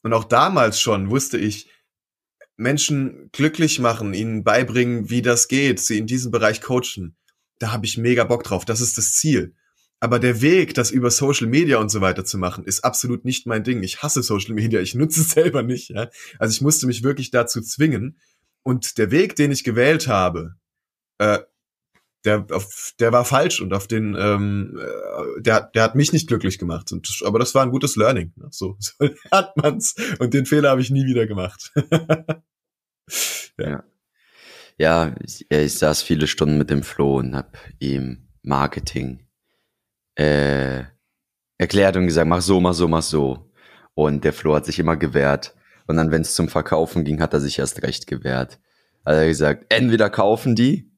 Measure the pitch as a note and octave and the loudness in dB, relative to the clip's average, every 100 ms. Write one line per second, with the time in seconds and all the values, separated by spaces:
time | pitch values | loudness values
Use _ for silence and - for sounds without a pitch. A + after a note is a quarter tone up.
0 | A2+ A2+ G2+ A#2+ E3+ F3 A2+ G#2 A#2 G#2 | 0 0 2 4 4 4 2 2 0 0
1 | G2 C3 C3+ - G#2+ G2+ - _ _ _ | 0 -2 -2 -2 -4 -6 -16 _ _ _
2 | _ _ _ _ _ - A#2 D3 - C#3+ | _ _ _ _ _ -6 -2 0 0 -2
3 | C3+ C#2 C#2+ - D3+ D#3 D#3 - A#2+ A2+ | -2 -8 -18 -2 -2 2 0 2 0 0
4 | G#2 F#2+ A2+ A2 G#2+ A2+ B2+ A#2 B2 A#2+ | -4 -4 -4 -2 2 2 2 0 0 -2
5 | G2+ A#2+ A#2+ A#2+ - C3+ C#3 B2 - G#2+ | -2 0 2 2 2 0 0 0 -2 -2
6 | A2 B2+ B2 A2+ G#2+ G#2+ - B2+ B2 - | -2 -4 -2 0 0 0 -2 -2 -2 -10
7 | F2 _ _ _ _ _ A2+ G#2+ F#2+ - | -14 _ _ _ _ _ -6 -4 -6 -2
8 | A#2 A#2+ A2 A#2+ - F#2 - A2 A#2+ A#2 | 2 2 2 0 -2 -4 -2 -4 -2 -2
9 | - - D#3+ B2 F2 _ _ _ _ _ | 0 0 2 0 0 _ _ _ _ _
10 | A#2 A#2+ B2 A2 C#3+ F#3 D3 - A2+ B2+ | -2 2 2 2 4 4 2 -2 0 0
11 | B2 - C#3 C#3 A2+ C#3 E3 A#2+ G#2 G#2 | 2 2 0 0 2 2 4 2 2 0
12 | F#2+ F#2 F#2+ G2 F2+ F#2 G2 - B2 - | 0 0 -6 -4 -4 -6 -8 -2 -2 -2
13 | B2 A#2+ C3 B2 A#2+ A2 G#2+ A#2 F#2 - | -4 -4 -4 -6 -4 -4 -2 -4 -4 -6
14 | D3+ C#3 A#2 G#2 G2 A2 A2+ A2 F#2 A#2+ | -4 -4 -2 -4 -2 -4 0 0 -2 -2
15 | D#3 D#3+ D#3+ - F3 D3 A2+ B2 - - | 0 0 2 2 2 0 -2 -6 -8 -10
16 | A2+ - - - A2 A2 C#3 D3+ B2+ A2 | -10 -12 -20 -4 -2 0 0 2 -2 -2
17 | B2+ C#3 B2+ B2 A#2 A#2 - - D#3 A2+ | -2 -4 -2 -2 0 -4 -8 0 0 0
18 | B2+ - _ _ _ _ C3+ B2+ - - | -6 -12 _ _ _ _ -4 -2 -2 -2
19 | G#2 C#3+ G3+ - D3 C3+ C3 A2+ C3+ D#3 | 2 2 2 2 0 0 -2 2 2 2
20 | C3 G2+ F2+ E2+ E2+ - _ _ _ _ | 2 2 0 -2 -10 -16 _ _ _ _
21 | _ _ G#2 G#2 - _ _ _ _ _ | _ _ 2 2 -2 _ _ _ _ _
22 | _ _ G#2+ G#2+ G2+ D#2 G2+ - - - | _ _ 0 0 0 -6 -6 -12 -14 0
23 | A#2 A#2+ A#2+ C3+ D#3 - F#2+ F#2+ - A2+ | 4 4 4 2 2 -2 -4 -6 -2 -4
24 | G#2+ F#2+ G#2 G2+ G2+ G2+ G2 - - G#1 | -2 -2 0 2 0 -2 -4 -8 -10 -10
25 | G1+ - B1+ - A#2 G#2+ - A2 A2+ C3+ | -8 -8 -8 -2 2 2 2 0 2 2
26 | D3 D#3+ - - F#2+ - F2 D#2+ - F2+ | 2 0 0 0 0 -4 -6 -6 -8 -10
27 | - - G2+ A2 B2 C3+ B2+ C3 - G#2+ | -8 -6 -2 0 2 2 2 0 -2 2
28 | G#2+ B2+ E2+ - - - F#2+ G2 G#2 _ | 2 2 -4 -12 -18 -10 -10 -8 -12 _
29 | C#3+ - - G3 - - D3+ A#2 - - | -2 -2 0 0 2 0 0 0 -6 -4
30 | B3 F#3+ B2+ C3+ C3 D3+ C#3+ C3+ B2 C#3 | -6 -2 0 0 2 4 4 2 2 0
31 | C3 A#2+ A2+ G2 F#2 - - D3 - D#3+ | 2 0 0 -2 -6 -8 -4 -4 0 -2
32 | E3 D#3 - D#3+ _ _ _ _ _ _ | 0 -2 -2 -10 _ _ _ _ _ _
33 | _ - - - - - D2+ C#2+ _ _ | _ -6 -6 -8 -12 -8 -6 -6 _ _
34 | _ _ _ _ - - - - D#2 E2 | _ _ _ _ -20 -20 -20 0 2 4
35 | D#2+ B1 - - - D2+ D2+ - D2+ D2+ | 0 -4 -14 -16 0 2 2 2 0 0
36 | - D#2 D2+ - D2+ D2+ C#2+ C#2+ - - | 0 0 0 0 2 2 2 -2 -2 -2
37 | C#2 C2+ B1 C2+ - - - - C#2 C2+ | 0 0 -2 -8 -10 -20 -20 -8 -4 -4
38 | C2 B1 _ _ - C#2 C#2+ - - C2 | -6 -12 _ _ -4 -2 -2 -4 -8 -6
39 | C2 B1+ _ _ _ _ _ _ _ _ | -8 -10 _ _ _ _ _ _ _ _
40 | _ - D2+ D2 C#2+ C#2 C2+ C2 B1+ _ | _ 0 2 2 2 0 -2 -6 -10 _
41 | _ _ _ _ _ _ F2 G2+ F#2+ F#2 | _ _ _ _ _ _ 0 4 4 4
42 | F2+ D#2+ D#2+ F2 F2 F#2+ F2+ E2+ E2+ D#2+ | 2 2 2 2 4 4 4 2 2 0
43 | - D#2 C#2 B1+ - _ _ - _ - | 0 0 0 -4 -14 _ _ -20 _ 0
44 | D2+ D2 D#2 - D#2 D2+ D#2 D#2+ E2 D#2+ | 0 2 0 0 2 2 0 -2 0 0
45 | D2 C#2+ C#2 C#2+ - _ _ _ - D#2+ | 0 2 2 0 -4 _ _ _ -2 0
46 | D#2+ D#2+ E2 - E2 E2+ - D#2+ E2 F2 | 2 0 0 -2 -2 -2 0 0 0 -2
47 | D2 D2+ D#2+ D2+ C#2+ - C2+ - - - | -2 -2 0 0 -2 -4 -6 -4 -6 -6
48 | - C2 B1+ B1+ B1+ - _ _ _ _ | -10 -8 -4 -4 -6 -12 _ _ _ _
49 | D2 D#2 D#2+ D2 D2 D2 _ A2+ B2 A2+ | 0 4 4 4 2 0 _ 2 4 4
50 | G#2 - G2+ A2+ C3+ A2+ B2+ E3+ - | 2 2 2 2 2 2 2 0 -6